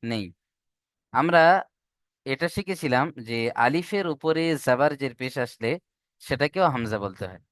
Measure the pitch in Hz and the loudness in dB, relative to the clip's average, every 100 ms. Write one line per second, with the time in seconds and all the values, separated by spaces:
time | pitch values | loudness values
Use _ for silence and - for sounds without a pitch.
0 | 117 117 92 87 _ _ _ _ _ _ | -4 -6 -6 -12 _ _ _ _ _ _
1 | _ 123 156 175 165 185 - _ _ _ | _ -2 4 6 6 4 0 _ _ _
2 | _ _ - 135 170 - 190 185 151 123 | _ _ -8 -4 -4 -4 -6 -4 0 2
3 | 151 - 113 117 117 - 120 151 170 202 | 2 -4 -6 -2 -2 2 2 2 -2 -4
4 | 180 143 160 160 165 151 - 127 147 143 | -2 -2 0 0 0 0 0 2 2 0
5 | 135 120 127 135 120 - 113 170 _ _ | -8 -6 -8 -4 -6 -4 -4 -4 _ _
6 | _ _ - 127 147 180 180 127 117 110 | _ _ -6 -2 -2 2 2 2 -2 -4
7 | 98 92 95 92 _ | -6 -8 -12 -12 _